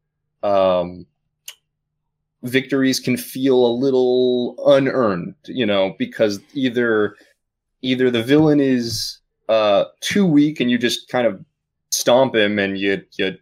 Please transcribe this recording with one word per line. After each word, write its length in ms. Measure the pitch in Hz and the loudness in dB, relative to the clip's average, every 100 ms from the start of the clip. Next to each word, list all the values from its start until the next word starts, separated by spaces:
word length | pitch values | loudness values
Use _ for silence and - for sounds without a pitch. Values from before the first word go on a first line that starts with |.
| _ _ _ _ | _ _ _ _
um, 640 | 104 98 95 90 87 90 - _ _ _ - - _ _ _ _ _ _ _ _ | -2 2 2 0 -4 -10 -20 _ _ _ -20 -20 _ _ _ _ _ _ _ _
victories 580 | 123 131 131 139 131 123 | -4 -4 0 0 0 0
can 160 | - 123 | -2 -4
feel 500 | - 135 135 127 120 | -6 -4 0 2 2
a 120 | 120 | 0
little 720 | 135 127 127 127 127 123 120 - 139 | 0 0 2 2 0 0 -4 -2 2
unearned, 680 | 139 135 120 113 92 90 - - | 4 2 0 0 -2 -8 -14 -10
you 200 | 101 110 | -4 0
know, 280 | 101 95 - | 0 -2 -4
because 420 | 123 - 110 101 - | -8 -2 -2 -2 -10
either, 600 | 147 131 117 120 110 104 - _ _ _ _ _ _ | -6 -4 0 0 0 -2 -6 _ _ _ _ _ _
either 280 | 127 127 127 | -4 0 0
the 120 | 120 | 0
villain 380 | 120 147 156 147 | 2 2 4 2
is, 580 | 135 127 117 110 - - _ _ - | 2 0 -2 -8 -10 -14 _ _ -2
uh, 360 | 110 107 98 - - | 0 2 0 0 -6
too 240 | - 208 | -4 0
weak 360 | 190 147 147 151 | 2 4 2 0
and 100 | 123 | -2
you 80 | 120 | 0
just 300 | 120 - - | -2 -4 -6
kind 180 | 123 120 | -2 -2
of 180 | 95 - _ _ _ - | -2 -16 _ _ _ -10
stomp 440 | - - 123 131 | -6 2 2 2
him 240 | 117 104 104 | 2 0 0
and 200 | 98 98 | -2 -2
you, 240 | 98 98 - - | -2 -4 -6 -6
you, 180 | 95 90 | -6 -6